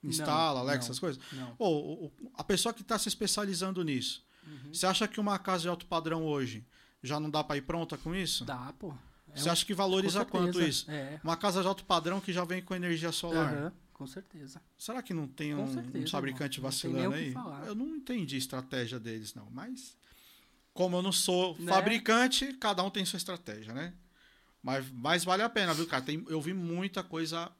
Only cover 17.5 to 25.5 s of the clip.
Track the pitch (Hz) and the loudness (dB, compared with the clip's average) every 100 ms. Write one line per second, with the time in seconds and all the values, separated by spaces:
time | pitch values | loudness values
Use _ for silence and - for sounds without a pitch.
17.5 | 143 151 208 285 311 262 247 151 135 127 | -8 -6 -4 -4 -4 -4 -2 0 -2 -2
18.5 | 131 131 131 117 123 113 110 104 - 104 | -6 -4 -4 -2 -4 -6 -6 -8 -12 -14
19.5 | 120 214 262 - - _ - - - _ | -12 -10 -12 -12 -20 _ -20 -20 -20 _
20.5 | _ _ - 180 175 190 185 - 180 185 | _ _ 0 2 4 2 2 4 4 4
21.5 | 165 175 190 196 226 - 226 254 262 269 | 0 4 6 6 2 6 6 6 4 0
22.5 | 269 214 185 190 202 185 190 - 175 170 | -2 0 2 2 0 -2 -2 -4 -6 -8
23.5 | 107 107 123 170 175 - _ - _ _ | -10 -8 -8 -8 -12 -20 _ -20 _ _
24.5 | _ 120 135 131 127 131 175 175 185 226 | _ -2 -2 -2 -4 2 4 4 4 4